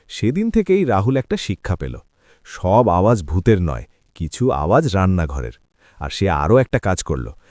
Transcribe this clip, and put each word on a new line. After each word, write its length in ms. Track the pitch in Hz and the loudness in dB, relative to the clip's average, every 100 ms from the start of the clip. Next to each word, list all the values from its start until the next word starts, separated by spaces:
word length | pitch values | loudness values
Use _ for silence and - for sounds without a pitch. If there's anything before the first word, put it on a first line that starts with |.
| - | -16
সেদিন 420 | - 107 160 226 | -4 -2 0 0
থেকেই 340 | 226 190 190 | 0 2 0
রাহুল 320 | 151 98 107 135 | 2 2 2 0
একটা 200 | - 202 | -2 -6
শিক্ষা 400 | - 98 - 90 | -6 -8 -4 -4
পেল, 200 | 67 60 _ _ _ _ | -6 -12 _ _ _ _
সব 440 | - - 90 107 120 | -20 -6 2 4 4
আওয়াজ 360 | 87 104 117 | 4 4 2
ভূতের 380 | 73 87 113 104 | 0 0 2 2
নয়, 220 | 87 60 - _ _ | 2 -4 -10 _ _
কিছু 360 | - 80 - 123 | -10 -8 -2 -2
আওয়াজ 440 | 69 76 123 151 | 0 2 2 2
রান্নাঘরের। 580 | 95 92 90 76 69 58 - _ _ _ - | 0 2 0 -2 -6 -10 -14 _ _ _ -12
আর 120 | 71 | -10
সে 200 | - 95 | -2 0
আরও 260 | 76 76 127 | 0 4 4
একটা 220 | 127 123 | 2 -2
কাজ 240 | 101 92 | -2 -4
করল, 280 | - 71 58 - _ | -4 -6 -6 -14 _